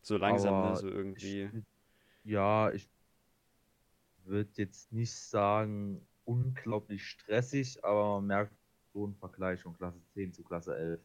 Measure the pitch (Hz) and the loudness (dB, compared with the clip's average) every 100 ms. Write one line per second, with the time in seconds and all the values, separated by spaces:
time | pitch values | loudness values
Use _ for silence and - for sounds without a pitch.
0 | - 104 98 101 101 98 92 92 95 98 | 0 2 4 4 6 4 4 0 -2 -4
1 | 98 95 101 98 98 113 104 _ _ _ | -6 -8 -6 -6 -6 -8 -12 _ _ _
2 | _ _ - 104 98 107 107 101 - _ | _ _ -2 2 4 4 4 0 -8 _
3 | _ _ _ _ _ _ _ _ _ _ | _ _ _ _ _ _ _ _ _ _
4 | _ _ 92 101 104 - 101 - - 113 | _ _ -2 -2 -2 -4 -6 -6 -8 -4
5 | 117 - - 107 101 107 107 104 101 95 | -4 -6 -2 2 4 4 0 -2 -4 -6
6 | - _ - 120 127 127 113 107 - 98 | -12 _ -2 0 0 -2 -2 -4 -4 -10
7 | - - - 107 127 139 131 - - 104 | -8 -16 0 0 2 -2 -4 -4 2 4
8 | 104 101 101 98 104 - _ _ _ 101 | 4 2 2 0 0 -6 _ _ _ -6
9 | 104 98 92 - 92 90 90 85 90 87 | -6 -6 -14 -4 -2 -2 -8 -8 -10 -10
10 | _ 101 95 87 85 87 85 65 82 82 | _ -8 -8 -8 -8 -6 -4 -4 -2 -4